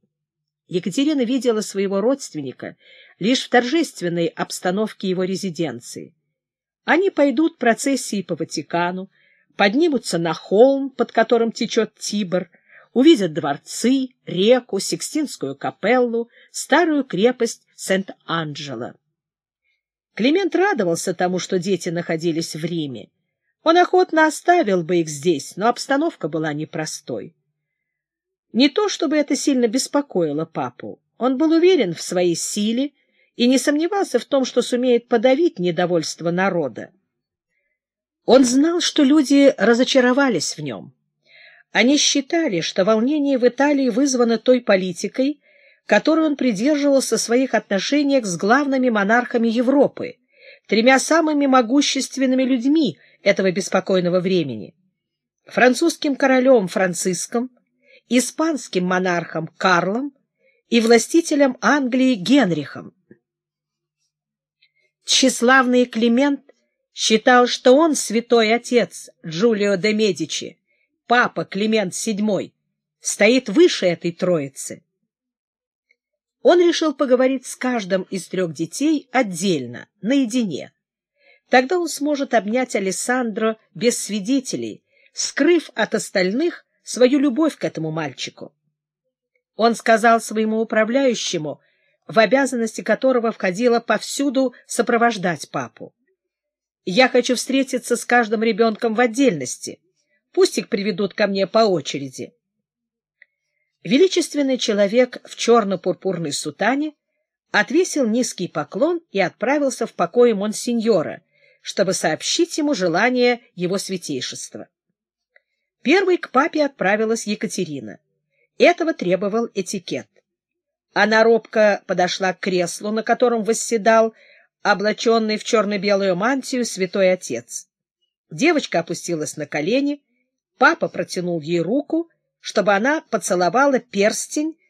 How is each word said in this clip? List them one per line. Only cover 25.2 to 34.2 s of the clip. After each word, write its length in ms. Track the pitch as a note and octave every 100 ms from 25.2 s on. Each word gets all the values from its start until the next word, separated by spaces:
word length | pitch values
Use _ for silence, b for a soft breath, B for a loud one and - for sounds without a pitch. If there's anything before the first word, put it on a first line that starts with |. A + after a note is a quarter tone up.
| E3+ C#3+ - F3
но 120 | A3+
обстановка 600 | A#3 - C#4 E4 - D#3+
была 240 | D#3 D#3
непростой. 840 | D3 D3+ D#3+ D#3 - - A2 A2 _ _ _ _ _ _ _ _ _ _ _ _
Не 160 | G#3+ D4
то 200 | G#4 G#4
чтобы 280 | - D#4 D4+
это 200 | D4 C#4
сильно 320 | D4+ B3+ A#3+
беспокоило 760 | C4 - C#4+ C#4 F#3 D#3+ D3
папу. 560 | D#3+ E3 B2 - A2 - _ -
Он 220 | B3+ C4
был 140 | D#4
уверен 420 | E4 F4 F4 F#3
в 80 | D#3
своей 320 | - F3+ F3+
силе 580 | D#3+ - G#3 G#3 A#3+ C#4+ - _ _ _ -
и 100 | A#3+
не 100 | C4
сомневался 600 | D4+ D4 E4+ G4+ D#4+
в 60 | A#3